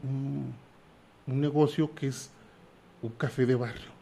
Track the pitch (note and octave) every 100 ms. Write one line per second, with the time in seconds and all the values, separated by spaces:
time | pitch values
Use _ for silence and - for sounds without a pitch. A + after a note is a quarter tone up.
0 | C3+ C3+ C#3 C#3 B2+ B2 - - - -
1 | - - - C3 D3 D3 D3 D#3 D#3 -
2 | C3+ B2+ - - - - - - - -
3 | A2+ A2+ C3+ - B2 B2+ A#2+ - - -